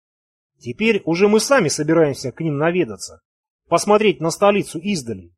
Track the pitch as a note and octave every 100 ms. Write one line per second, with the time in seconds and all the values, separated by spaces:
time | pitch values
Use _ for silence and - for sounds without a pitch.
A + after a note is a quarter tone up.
0 | _ _ _ _ _ _ A#2+ B2 A3 G3+
1 | D#3 E3+ G3+ G#3+ - C#3 D3 - D3+ E3
2 | D3+ C3+ B2+ - D#3+ C#3+ D#3+ F3+ C3 G2
3 | - - _ _ _ _ - E3+ G3+ G#3
4 | G#3+ D#3 D#3+ - G3+ G3+ D3 D#3+ F#3 F#3+
5 | A#2 G2 E2+